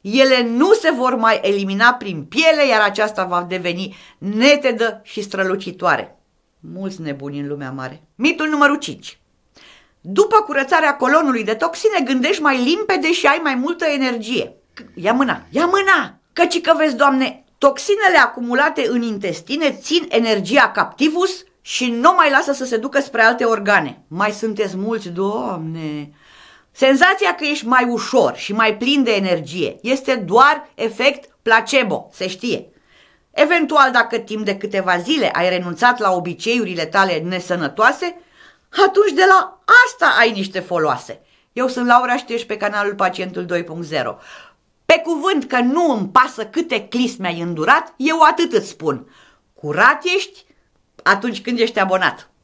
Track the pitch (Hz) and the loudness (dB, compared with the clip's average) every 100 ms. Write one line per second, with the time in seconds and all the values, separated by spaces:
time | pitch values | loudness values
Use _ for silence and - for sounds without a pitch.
0 | 196 233 269 254 240 233 339 440 320 262 | 0 2 4 4 2 2 4 4 2 0
1 | 254 247 226 220 - 202 196 196 233 247 | 0 2 2 2 0 -2 -2 2 2 2
2 | 202 190 - 247 320 311 277 220 208 202 | -6 -10 0 4 4 4 4 4 2 0
3 | 214 214 180 175 175 185 175 175 190 - | -2 -2 -2 -2 -4 -6 -6 -6 -8 -12
4 | - _ 185 214 262 294 277 226 226 220 | -20 _ -6 2 4 4 2 -2 -4 -4
5 | - - 196 190 190 196 185 - 170 143 | -14 -12 -2 0 0 -2 -6 -4 0 0
6 | 92 _ _ _ _ _ 160 175 196 190 | -4 _ _ _ _ _ -18 -10 -10 -10
7 | 160 139 143 143 143 147 135 135 131 143 | -10 -10 -10 -10 -8 -8 -10 -10 -12 -14
8 | _ _ 269 320 311 302 285 294 - - | _ _ -2 0 -4 0 0 0 -6 -14
9 | - - _ _ _ _ - - _ _ | -18 -20 _ _ _ _ -20 -20 _ _
10 | 165 196 427 440 427 277 269 339 302 285 | -4 0 4 4 2 -2 2 2 2 0
11 | 254 302 302 233 202 220 330 - 440 392 | 2 2 2 0 -2 -2 -2 0 0 0
12 | 254 269 277 381 302 262 247 349 427 359 | 0 0 0 0 0 2 0 0 0 0
13 | 311 339 285 311 311 254 277 349 330 285 | 0 2 2 2 -2 -2 -4 -2 -2 0
14 | 262 233 214 240 117 _ _ - - - | -2 -4 -4 -6 -6 _ _ -20 -20 -6
15 | 180 247 269 - - - 349 392 392 349 | -2 0 0 -2 -4 -2 2 2 2 0
16 | - - _ - 339 339 320 311 311 233 | 0 -12 _ -2 0 0 2 2 2 2
17 | 285 262 262 - _ _ 277 277 - 403 | 2 2 -2 -6 _ _ 0 2 -2 2
18 | 403 349 240 - 240 247 294 302 247 247 | 4 6 4 0 -2 0 0 0 -2 0
19 | 233 202 196 156 - 285 302 - - 339 | -2 -4 -6 -8 -6 -2 -2 -2 -2 -2
20 | - 226 226 208 190 269 233 - - - | 0 0 2 0 2 2 2 2 -4 0
21 | 302 330 370 - - _ - - 254 233 | -2 0 -2 -4 -14 _ -10 -4 -2 2
22 | 285 359 311 269 277 277 254 226 269 277 | 2 4 4 2 0 -4 -2 -4 -2 -4
23 | 277 233 226 240 240 220 202 202 147 117 | -2 2 2 4 0 0 2 0 0 -10
24 | _ 165 208 208 220 208 202 185 208 226 | _ -4 -4 -2 -6 -4 -4 -4 -4 -6
25 | 196 170 196 214 247 180 160 165 156 151 | -6 -4 -4 -4 -6 -8 -8 -8 -8 -10
26 | 147 147 _ - - _ _ - 262 269 | -12 _ _ -20 -20 _ _ 0 4 6
27 | 359 381 392 - 294 294 226 254 247 233 | 4 2 -2 -2 -6 -6 0 0 2 -4
28 | - 262 151 - - 214 220 214 247 285 | 0 2 2 -2 -8 -2 0 0 0 0
29 | 247 208 190 175 139 175 135 - 226 269 | 2 0 0 -2 -4 -6 -6 -6 -4 -4
30 | - 254 175 220 277 302 - - 220 220 | -2 -4 0 4 4 4 -6 -8 -8 0
31 | 262 285 - _ - 226 233 277 226 147 | -2 -2 -16 _ 2 2 4 0 0 -4
32 | - - 185 - 240 156 - _ _ _ | -8 -10 -10 -8 -6 -6 -6 _ _ _
33 | _ _ _ - 294 349 311 302 262 247 | _ _ _ 0 2 2 2 4 4 2
34 | 233 233 - 214 208 196 202 196 185 175 | 0 -4 -6 -6 -4 -4 -4 -4 0 -2
35 | 175 302 202 - 180 180 180 160 247 240 | 0 0 0 0 0 -2 -4 0 0 2
36 | 208 185 170 160 220 247 202 175 160 196 | 0 0 -4 -6 -2 -2 -2 -4 -2 0
37 | 190 165 165 185 175 175 147 - 233 285 | 0 0 -4 -6 -4 -4 -4 2 2 2
38 | 349 339 _ _ - _ _ - 392 392 | -6 -8 _ _ -20 _ _ 2 2 4
39 | 415 277 370 381 - - - 466 494 - | 2 4 6 4 2 -8 4 6 6 2
40 | 320 220 233 202 196 190 180 175 156 123 | 0 4 2 0 -6 -8 -4 -2 0 -2
41 | - 107 _ _ _ - 254 254 240 240 | -6 -18 _ _ _ -4 -2 -2 2 2
42 | 247 247 247 233 233 214 214 208 202 202 | 2 -4 -4 -8 -8 -6 -4 -2 -4 -2
43 | 190 180 185 175 180 175 170 160 160 151 | -4 -4 -8 -8 -6 -6 -6 -12 -8 -6
44 | 120 104 - - - _ _ _ - 330 | -6 -8 -18 -20 -20 _ _ _ 0 0
45 | 330 320 349 349 - 254 247 302 339 233 | 2 -4 0 -2 -2 -2 0 0 0 0
46 | 185 - 147 - 214 311 339 226 - 247 | 2 2 2 -2 -8 -6 -4 -6 -4 -4
47 | 247 - 190 170 170 165 165 285 320 _ | -4 -4 -6 -6 -6 -4 2 2 0 _
48 | 269 320 302 294 339 226 - - 160 131 | -2 4 4 4 0 0 -2 -6 -4 -4
49 | - _ _ _ _ _ 151 156 233 302 | -8 _ _ _ _ _ -6 2 2 2
50 | 349 370 - - _ _ _ _ _ _ | -2 -4 -6 -16 _ _ _ _ _ _
51 | - 196 240 202 - 240 226 220 190 185 | -2 -2 -2 -6 -6 -2 -2 0 -2 0
52 | 170 - - _ | -2 -4 -20 _